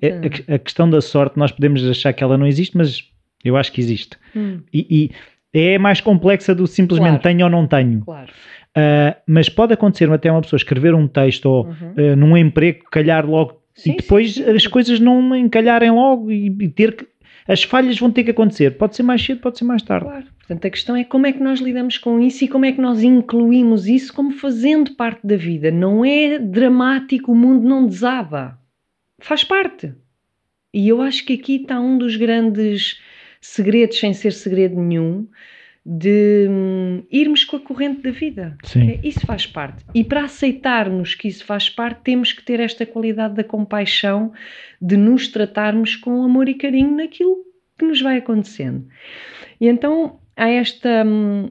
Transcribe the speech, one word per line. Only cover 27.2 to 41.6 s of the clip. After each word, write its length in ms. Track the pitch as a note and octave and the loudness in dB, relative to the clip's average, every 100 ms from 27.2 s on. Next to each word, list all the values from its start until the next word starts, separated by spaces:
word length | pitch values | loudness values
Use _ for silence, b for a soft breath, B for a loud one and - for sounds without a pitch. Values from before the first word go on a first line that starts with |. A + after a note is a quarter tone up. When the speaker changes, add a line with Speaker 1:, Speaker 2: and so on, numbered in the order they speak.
| B3 | 2
Speaker 1:
o 40 | A#3 | 4
mundo 320 | B3+ C4 A#3+ | 6 4 2
não 180 | C4+ A#3 | 2 0
desaba. 720 | F3+ B3 B3+ D#3+ D3 C3 - _ _ _ _ _ _ | 0 -4 -4 -6 -8 -10 -16 _ _ _ _ _ _
Faz 240 | - D4+ | -6 -2
parte. 500 | - G4 F#4 - D3+ - _ _ _ _ _ _ _ | 0 0 -2 -6 -14 -16 _ _ _ _ _ _ _
E 140 | G#3 G#3 | 0 2
eu 120 | A#3 | 2
acho 240 | C4+ C4 - | 0 -4 -4
que 80 | |
aqui 240 | C4 C4+ C4+ | -6 -4 -6
está 220 | C4+ B3 | -4 -4
um 180 | B3+ C4 | 0 0
dos 180 | A#3+ A3 | 0 -2
grandes 840 | A3+ A#3 A3+ G#3 G#3+ G3+ - - B B B B | 0 0 0 0 -2 -2 -6 -10 B B B B
segredos, 600 | - - G3 A#3 A3+ - | -14 -4 0 2 2 0
sem 140 | G#3 | -4
ser 180 | G3 G#3 | -2 -4
segredo 440 | G3+ G3 F#3 F#3 F3+ | -4 -4 0 0 0
nenhum, 460 | F3 E3 E3 F#3+ A3 b b b b b E3 | -2 -2 -2 -4 -10 b b b b b -12
de, 600 | E3 F#3+ G#3 G#3 G#3 G3 | -4 0 2 4 2 2
hum, 540 | F#3+ F#3+ F#3 F#3 F3+ - | 0 -2 -4 -4 -6 -4
irmos 320 | C4+ D4+ D4 | -2 0 0
com 140 | - C#4+ | -2 -4
a 20 | |
corrente 420 | - B3+ C#4+ C#4 | -10 -6 -6 -6
da 100 | C4 | -8
vida. 460 | B3 D#4 G3+ E3 C#3+ | -6 -8 -8 -14 -14
Speaker 2:
Sim. 260 | - B2+ A#2 | -4 0 0
Speaker 1:
É, 80 | - | 0
isso 220 | D4 - - | -6 -6 -6
faz 200 | G#3 - | -8 -8
parte. 380 | D#3+ C#3 - - | -10 -12 -14 -6
E 100 | A#3 | -4
para 200 | A3 C#4+ C#4+ | -2 -2 -4
aceitarmos 880 | - C4+ C4 C4+ A#3 G3 F#3 F3 - | -4 -4 -2 -2 -2 -2 -4 -6 -8
que 120 | G#3 | -10
isso 180 | - - | -10 -8
faz 240 | G3+ | -6